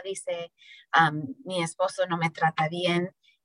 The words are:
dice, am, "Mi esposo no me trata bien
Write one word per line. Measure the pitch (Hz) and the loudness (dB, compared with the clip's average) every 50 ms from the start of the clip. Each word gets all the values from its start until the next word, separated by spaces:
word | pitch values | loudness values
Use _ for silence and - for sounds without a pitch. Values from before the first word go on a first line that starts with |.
| 180 | -8
dice, | 196 190 - - 185 175 170 170 170 _ _ - - - - - _ - | -8 -8 -8 -8 -8 -6 -6 -8 -10 _ _ -20 -20 -20 -20 -6 _ 4
am, | 156 165 151 151 151 151 131 - - - | 4 4 4 4 0 -6 -6 -10 -12 -10
"Mi | 180 185 175 165 | -6 -2 -2 -2
esposo | 160 - - 185 190 - - 185 | -2 -2 -2 -2 -2 0 -2 -2
no | 180 170 170 | 0 0 0
me | 165 165 | 0 -2
trata | - - 165 160 - - 156 156 | 0 0 0 0 2 0 -2 -2
bien | 170 175 180 175 175 170 175 185 - _ _ _ _ _ | -2 -2 0 0 2 2 0 -2 -4 _ _ _ _ _